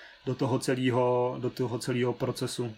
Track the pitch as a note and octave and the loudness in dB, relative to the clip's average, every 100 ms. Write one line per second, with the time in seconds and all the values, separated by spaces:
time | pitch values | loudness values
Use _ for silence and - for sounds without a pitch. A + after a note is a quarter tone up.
0 | - - - B2+ B2+ C3 - B2+ B2+ B2 | -20 -10 -6 -2 0 0 2 2 2 4
1 | B2 B2 B2 B2+ B2 - B2 A#2 - B2+ | 4 4 2 0 -4 -2 -2 -2 -2 0
2 | B2+ A#2 B2+ - B2+ - A#2+ | 0 0 -2 -2 -4 -4 -6